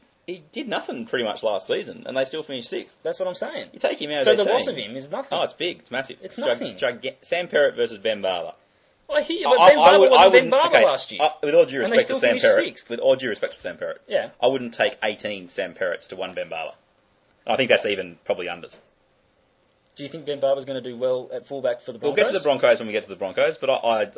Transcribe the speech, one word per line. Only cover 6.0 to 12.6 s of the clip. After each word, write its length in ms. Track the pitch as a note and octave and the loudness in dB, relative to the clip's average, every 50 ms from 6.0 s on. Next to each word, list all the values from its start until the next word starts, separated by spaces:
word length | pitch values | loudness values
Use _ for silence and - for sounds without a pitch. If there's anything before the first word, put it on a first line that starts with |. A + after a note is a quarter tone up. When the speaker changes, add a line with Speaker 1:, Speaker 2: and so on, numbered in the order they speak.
| C3+ - - _ | -8 -8 -12 _
Speaker 2:
It's 160 | - - - | -16 -16 -10
Speaker 1:
It's 100 | - C4 | -4 -2
Speaker 2:
nothing. 300 | C3+ A#2 A#2+ - C3+ G2+ | -2 -2 -2 -4 -10 -8
Speaker 1:
gi-, 80 | - C#3+ | -4 -4
giga-, 300 | B2 A#2+ A#2 - C3 - _ _ | -4 -4 -4 -10 -10 -12 _ _
Sam 260 | - E3+ F3 F3+ E3 | -6 -4 -4 -4 -2
Perrott 280 | - D3+ C#3+ B2+ A#2 | 0 2 2 2 2
versus 220 | A#2 A#2+ A2 A2+ G2 | 0 -4 -4 -4 -4
Ben 220 | G2 A2 G#2+ G2+ | -4 -4 -4 -2
Barber. 320 | G2 F#2+ F#2 E2+ E2 E2 - _ _ _ _ _ _ _ _ _ _ - | -2 -4 -4 -4 -6 -10 -12 _ _ _ _ _ _ _ _ _ _ -4
Speaker 2:
I 140 | - D4 - | -2 -2 -2
hear 160 | - E4+ G#4 | -2 -4 -4
you, 80 | D#4+ C#4 | 0 2
Speaker 1:
I, 20 | B3+ | 4
Speaker 2:
but 40 | B3 E3+ | 8 8
Speaker 1:
I, 60 | F#3 | 8
Speaker 2:
Ben 80 | D4+ | 8
Barber 180 | D4 D#4 F3+ F#3+ | 8 8 8 8
Speaker 1:
I 40 | - | 8
would, 120 | - - | 8 8
Speaker 2:
wasn't 100 | B3+ - | 8 8
Speaker 1:
I 40 | F3+ | 8
Speaker 2:
Ben 80 | F#3+ - | 8 8
Speaker 1:
wouldn't, 180 | - - - | 6 4 6
Speaker 2:
Barber 260 | C4 C4+ D#4+ C5 - | 2 2 2 4 4
Speaker 1:
okay, 80 | - - | 6 6
Speaker 2:
last 280 | E3 C3+ - - - G#2+ | 6 2 0 -6 -10 -4
year. 100 | F2+ D3+ | 0 0
Speaker 1:
uh, 80 | D#3 - - - | 0 0 -2 -4
with 120 | D3 D3+ | 2 4
all 100 | E3+ E3 | 4 4
due 180 | C3+ C3+ C3+ A2+ | 4 2 -4 -2
Speaker 2:
And 40 | |
they 100 | G3+ A#3 | 2 2
Speaker 1:
respect 120 | - A#3+ - | 2 2 2
to 60 | C4 | -2
Speaker 2:
still 40 | C4 | 0
Speaker 1:
Sam 80 | - A#2+ A#2+ B2+ | 2 2 2 4
Speaker 2:
finished 60 | C#3 | 4
Speaker 1:
Perrott, 200 | C#3+ C3 - | 4 4 4